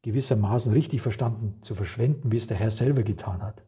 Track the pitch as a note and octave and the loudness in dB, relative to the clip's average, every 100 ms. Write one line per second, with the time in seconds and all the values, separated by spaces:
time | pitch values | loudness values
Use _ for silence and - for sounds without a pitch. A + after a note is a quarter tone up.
0 | A#2 A#2 B2+ A2+ G2 A#2+ A#2 A#2 - B2 | 0 -2 2 2 4 2 4 4 2 -2
1 | B2 G#2 A#2 A2 G#2+ - - G2+ F#2+ - | -2 -2 -2 -2 -6 -8 -10 -4 -4 0
2 | B2 D3+ A#2+ A#2 - G#2+ A2 G#2+ B2 C3+ | 0 2 0 0 0 0 0 2 2 2
3 | G#2+ G2+ - F2+ G#2 - | 0 -2 -6 -6 -8 -12